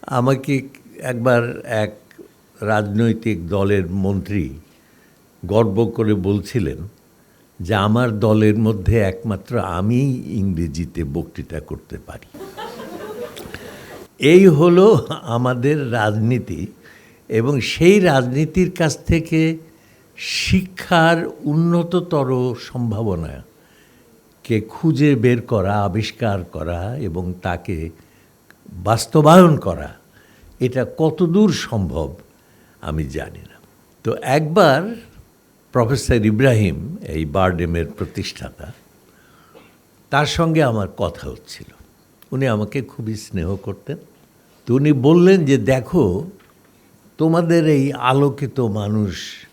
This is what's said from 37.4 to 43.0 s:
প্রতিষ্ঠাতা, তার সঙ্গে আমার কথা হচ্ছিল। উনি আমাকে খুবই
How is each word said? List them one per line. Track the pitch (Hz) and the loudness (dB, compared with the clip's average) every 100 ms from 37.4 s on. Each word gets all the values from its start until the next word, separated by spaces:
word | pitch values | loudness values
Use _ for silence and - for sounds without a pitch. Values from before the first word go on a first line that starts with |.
| 92 87 87 85 78 | 0 0 -2 -2 -4
প্রতিষ্ঠাতা, | - 90 - - - - - - - _ _ _ _ _ _ _ - - _ _ _ _ | -6 -10 -8 -10 -12 -16 -16 -20 -20 _ _ _ _ _ _ _ -20 -20 _ _ _ _
তার | 139 147 | 0 0
সঙ্গে | - 165 160 | 0 0 2
আমার | 139 113 95 - | 2 0 -4 -4
কথা | 92 - 71 | -6 -6 -14
হচ্ছিল। | 60 - - - _ - _ _ _ _ | -14 -18 -20 -20 _ -20 _ _ _ _
উনি | 131 135 | -4 0
আমাকে | 107 104 139 | 0 -2 -6
খুবই | - - | -8 -10